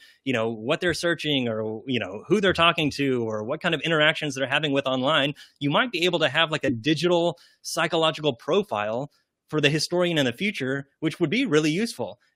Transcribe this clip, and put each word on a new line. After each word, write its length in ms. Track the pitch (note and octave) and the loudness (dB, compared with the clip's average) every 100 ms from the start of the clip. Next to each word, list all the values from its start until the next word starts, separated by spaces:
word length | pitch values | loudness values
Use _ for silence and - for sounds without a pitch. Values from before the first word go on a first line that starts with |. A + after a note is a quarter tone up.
| - _ | -10 _
you 100 | C3+ | -2
know, 160 | A#2+ A2+ | 0 0
what 320 | A2+ A2 E3 | -2 -2 -2
they're 100 | F3+ | 0
searching 560 | D#3 F3 D#3+ D3+ C#3+ A#2+ | -2 -2 -2 0 0 0
or, 340 | A2 A2 A2 A#2+ | -2 -4 -6 -4
you 120 | A#2+ | -4
know, 240 | F#2+ G2+ - | -4 -6 0
who 140 | G#3+ | 2
they're 100 | F#3+ | 2
talking 380 | E3 E3+ E3 D3 | 4 4 4 0
to 340 | - C#3 B2+ A2+ | 0 0 0 -2
or 160 | G#2+ | -4
what 200 | G#2+ D#3 | -4 -4
kind 120 | F3 | -2
of 60 | D#3+ | -2
interactions 540 | D#3+ D#3+ D3+ D#3+ D3+ | 0 2 4 2 -2
they're 120 | C3 C3 | -4 -2
having 260 | C#3+ D3+ | 0 0
with 140 | C#3 C3+ | 0 0
online. 460 | C3 B2+ D#3 C#3 D3 - - | 0 2 2 2 -2 -14 -6
You 120 | C#3+ | 0
might 200 | F3 B3+ | 0 0
be 140 | E3 | 0
able 140 | F3+ E3+ | 0 2
to 100 | D3+ | 0
have, 220 | D3 E3 | 2 0
like, 140 | D3+ | 0
a 60 | - | -2
digital 680 | A#2 B2+ D#3 F3 F3 E3+ E3+ - _ | -2 0 2 2 2 2 -2 -12 _
psychological 720 | - - E3 E3 D#3+ D3+ D3+ | -8 -2 0 2 2 0 -2
profile 760 | B2 - F#3 G3 G#2+ G#2 A2+ D3 _ _ _ - | -2 0 0 0 -2 -2 -4 -6 _ _ _ -6
for 140 | D3+ | 0
the 80 | C#3+ | 2
historian 480 | D3+ - F3 F3 D#3+ | 2 0 0 2 2
in 80 | C3 | 0
the 60 | |
future, 540 | A#2 G3+ G3+ C3 C#3 C3+ - | 0 -4 -2 -4 -4 -8 -6
which 180 | D#3+ - | -6 -2
would 120 | E3 | 0
be 160 | A3 C4+ | 0 2
really 240 | D3+ D#3 | 2 2
useful. 500 | D#3+ A#3 - G#2+ G2+ _ | 0 -2 -6 -10 -10 _